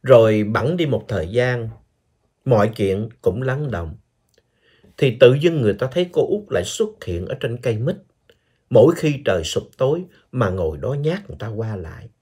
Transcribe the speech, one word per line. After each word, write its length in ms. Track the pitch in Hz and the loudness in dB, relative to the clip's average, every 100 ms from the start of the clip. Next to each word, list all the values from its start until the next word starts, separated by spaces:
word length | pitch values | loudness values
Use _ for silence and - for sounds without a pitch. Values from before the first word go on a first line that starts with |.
Rồi 400 | 131 123 110 107 | 8 6 8 2
bẵng 340 | 104 110 127 175 | 0 -2 -2 -2
đi 80 | 156 | -2
một 200 | 117 - | -4 -4
thời 200 | 98 82 | -6 -2
gian, 420 | 117 123 120 113 113 _ _ _ _ _ _ - | -2 0 -2 -8 -14 _ _ _ _ _ _ 0
mọi 260 | 113 107 - | 2 2 0
chuyện 340 | 98 95 107 - | -2 -2 -6 -4
cũng 200 | - 110 | -2 -2
lắng 300 | 131 135 151 | -4 -4 -6
động. 260 | 95 82 107 _ _ _ _ _ _ _ _ _ - | -6 -8 -12 _ _ _ _ _ _ _ _ _ -2
Thì 200 | 139 110 | -2 8
tự 140 | 123 | 8
dưng 280 | 139 170 160 | 8 0 2
người 120 | 107 | 0
ta 140 | 98 127 | 0 -4
thấy 180 | 175 180 | -2 -2
cô 160 | 160 131 | 0 0
Út 240 | 208 - | -2 -2
lại 120 | 90 | -4
xuất 400 | 92 - 214 - - | -4 -4 -6 -6 -8
hiện 200 | 87 90 | -8 -6
ở 100 | 131 | -8
trên 180 | 131 117 | -8 -6
cây 200 | 127 110 | -4 -2
mít. 180 | 131 185 _ _ _ _ _ _ _ | -4 -6 _ _ _ _ _ _ _
Mỗi 260 | 120 131 165 | 6 6 4
khi 260 | 156 139 - | -2 -2 -2
trời 180 | 92 | -2
sụp 260 | 80 113 - - | -2 -6 -8 -4
tối 260 | 131 165 185 _ _ | -2 -2 -6 _ _
mà 180 | 127 104 | -4 -2
ngồi 280 | 92 80 76 | -2 -4 -4
đó 160 | 110 | -6
nhát 360 | 143 147 190 202 | -4 -4 -4 -8
người 80 | - | -12
ta 80 | 104 | -10
qua 280 | 107 113 104 | -8 -8 -8
lại. 340 | 80 82 - _ | -12 -16 -20 _